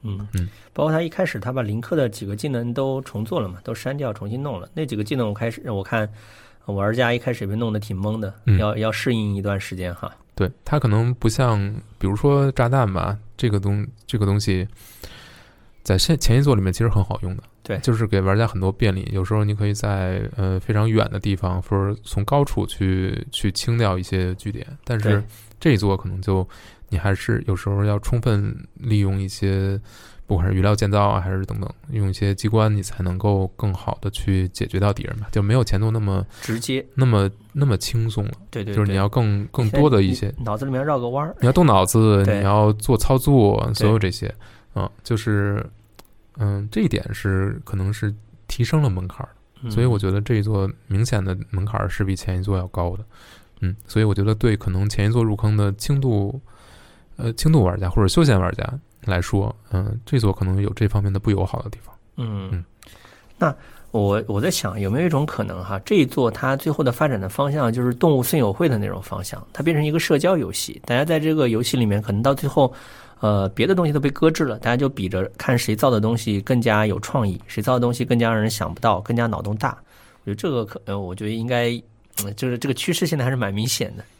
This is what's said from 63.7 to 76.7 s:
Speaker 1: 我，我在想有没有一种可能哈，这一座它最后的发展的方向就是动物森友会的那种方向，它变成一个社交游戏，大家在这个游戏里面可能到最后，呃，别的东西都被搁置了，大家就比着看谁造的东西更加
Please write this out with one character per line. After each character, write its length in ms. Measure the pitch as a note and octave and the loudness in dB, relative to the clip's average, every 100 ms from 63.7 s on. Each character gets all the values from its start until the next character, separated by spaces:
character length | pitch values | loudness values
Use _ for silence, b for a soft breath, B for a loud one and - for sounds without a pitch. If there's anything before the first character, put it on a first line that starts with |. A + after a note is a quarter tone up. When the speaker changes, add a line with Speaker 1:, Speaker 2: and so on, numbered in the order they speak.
| B B | B B
Speaker 1:
我， 320 | A2+ G2+ G2+ - | 0 2 2 0
我 140 | G2+ | -2
在 100 | D3+ | -2
想 280 | F#3 - A2 | -2 -4 -4
有 120 | G2 | -2
没 100 | A#2+ | 0
有 60 | F3 | 0
一 20 | |
种 160 | D3 | 0
可 200 | D3 - | -2 -4
能 180 | G2+ F2+ | -6 -6
哈， 140 | F#2 G2 | -6 -8
这 100 | - | 0
一 100 | G#3 | 2
座 240 | B2+ - A#2+ | 2 2 0
它 280 | G#2+ C3 C3+ | 0 -2 -2
最 140 | D#3+ | -2
后 120 | D3 | 0
的 80 | C3+ | 0
发 160 | A#2+ D3+ | 0 0
展 140 | A#2 | 0
的 80 | F#2+ | -4
方 220 | - C#3+ | -2 -2
向 220 | D3 B2+ | 0 0
就 140 | A#2+ B2 | 0 -2
是 80 | |
动 220 | B2 E3+ C#3 | 2 2 2
物 60 | |
森 160 | B2 E3 | 2 2
友 140 | A2+ | 2
会 160 | G2 E3 | 2 0
的 80 | A#2 | 0
那 120 | G2+ | -2
种 120 | F#2 | -6
方 220 | - - | -10 -10
向， 220 | F#2+ - - | -8 -12 -14
它 100 | - | -4
变 120 | D3 | 0
成 100 | D#3 | 0
一 60 | D3+ | 2
个 100 | D#3+ | 0
社 180 | - D3 | 2 2
交 180 | E3+ F#3 | 4 0
游 160 | G2 | -2
戏， 300 | - - - | -6 -8 -10
大 120 | - A#2+ | -2 0
家 80 | |
在 160 | D3+ D#3+ | 2 0
这 120 | D#3 | 2
个 160 | D#3 B2+ | 2 2
游 140 | A2 | 2
戏 140 | B2 C3 | 0 0
里 100 | A2+ | 2
面 160 | G2+ | 0
可 80 | G2+ | 0
能 100 | G2+ | 0
到 140 | B2 | 0
最 140 | C#3 C#3+ | 0 0
后， 240 | D3+ C3 B B B B B | 2 2 B B B B B
呃， 280 | G#2+ G#2 G2 | 0 2 0
别 160 | G#2 B2+ | 0 2
的 80 | |
东 120 | F#3+ E3 | 4 2
西 60 | |
都 80 | D3 | 2
被 100 | C#3 | 0
搁 180 | - D#3+ | 2 2
置 160 | D#3 | 2
了， 140 | C#3+ G#2+ | -2 -2
大 100 | A2+ | 0
家 80 | A#2+ | 2
就 120 | C3+ | 0
比 200 | C#3 F#2+ | 0 -4
着 220 | F#2 F#2+ - | -2 -4 -4
看 180 | - A#2+ | 0 0
谁 200 | - G#2+ | 0 2
造 120 | C#3 | 2
的 120 | A2+ | 2
东 180 | G#2+ A#2 | 2 0
西 220 | - G2+ | 0 -2
更 200 | G#2 B2+ | 0 2
加 260 | A2+ | 4